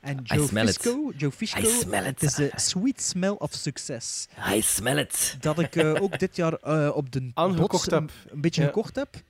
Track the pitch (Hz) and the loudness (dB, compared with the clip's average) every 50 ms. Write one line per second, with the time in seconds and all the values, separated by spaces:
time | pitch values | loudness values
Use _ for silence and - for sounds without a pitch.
0 | - 139 143 135 123 113 - 147 147 135 98 107 113 110 95 - - 233 240 277 | -6 -6 -6 -6 -4 0 2 2 2 4 2 4 4 4 2 2 2 0 0 0
1 | 302 277 - 139 151 143 - - 226 214 - - - 220 233 240 226 175 - 202 | -2 -4 -4 0 -2 -2 0 -2 -6 -4 -2 2 2 2 2 2 0 0 -2 -2
2 | 185 - 135 - - 147 - - 143 139 - - - - - 185 196 269 277 - | -2 -2 -2 0 0 0 2 2 0 0 0 -2 -2 0 0 2 0 0 0 0
3 | - - - 180 180 190 208 - - 147 - - - 151 135 - - - 143 117 | -4 -4 -2 0 0 0 0 -2 -4 -6 -6 -4 -6 -6 -6 -6 -8 -8 -8 -8
4 | - - - - - - - - - 95 98 107 117 - - - - - 143 147 | -6 -8 -8 -8 -8 -10 -12 -8 -2 0 2 2 2 2 0 0 0 0 2 0
5 | 139 - - - - - - 135 - 156 151 160 170 139 - 170 160 156 156 143 | 0 0 -2 -2 -2 -2 -2 -2 -2 0 2 2 0 0 2 2 4 4 4 2
6 | 196 196 170 - 185 185 - - 170 160 160 - - - 156 156 147 147 - 117 | 0 0 0 -2 -4 -4 -2 0 0 0 0 -2 -2 0 0 2 2 2 0 -2
7 | 147 127 117 131 131 127 117 - 165 190 190 165 165 - - 185 - 196 175 165 | -4 -2 -4 -6 -6 -4 0 0 2 2 4 2 2 2 2 0 0 2 2 2
8 | 165 151 - - - - - 151 143 170 - - 160 143 - 208 226 - - - | 2 0 -8 -16 -20 -14 -10 -2 -2 0 2 4 2 2 2 0 -4 -2 -4 -6
9 | 277 - - - - _ | -6 -6 -8 -20 -20 _